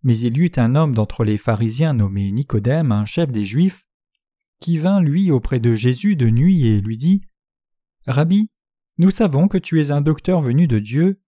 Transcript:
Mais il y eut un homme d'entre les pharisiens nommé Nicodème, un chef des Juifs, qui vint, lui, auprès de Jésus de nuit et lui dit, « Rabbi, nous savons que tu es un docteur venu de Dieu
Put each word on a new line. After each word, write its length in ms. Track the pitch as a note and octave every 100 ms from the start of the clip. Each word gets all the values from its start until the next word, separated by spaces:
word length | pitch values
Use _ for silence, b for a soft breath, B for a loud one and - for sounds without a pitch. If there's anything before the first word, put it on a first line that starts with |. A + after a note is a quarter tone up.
Mais 160 | C3+ A2+
il 180 | A#2+ B2
y 40 |
eut 120 | F3 D3+
un 180 | A#2
homme 200 | C3+ D#3
d'entre 280 | A#2 G#2+ -
les 160 | A2 G#2
pharisiens 540 | - G#2+ A2+ A2+ D#3+
nommé 400 | C3 G2+ G2 G2
Nicodème, 580 | G#2 C#3+ G#2+ G#2+ D3 D#3+
un 140 | G#2
chef 260 | G#2 - E3
des 140 | A#2
Juifs, 420 | G2+ A#2+ F#3 F#3 _ _ _ _ _ _ _ _
qui 200 | - E3
vint, 220 | E3 G3+
lui, 300 | E3 D3+ F#3+
auprès 300 | C3+ - C3
de 160 | A#2 A2+
Jésus 400 | A#2+ B2 G3+ F3+
de 120 | A#2+
nuit 380 | A2+ D#3+ F#3+ B2
et 140 | G#2
lui 160 | G2+ A2+
dit, « 260 | D3+ G3 - _ _ _ _ _ _ _ -
Rabbi, 440 | B2 E3 F#3+ G#3+ _ _ _ _ -
nous 120 | F3+
savons 360 | F#3+ G#3 C3+ F#3+
que 120 | F#3+
tu 220 | - D#3+
es 120 | D3
un 80 | C#3+
docteur 400 | D3 D#3 - F3+
venu 260 | C#3 B2+ E3+
de 140 | A2+
Dieu 420 | G#2 B2+ F3 G3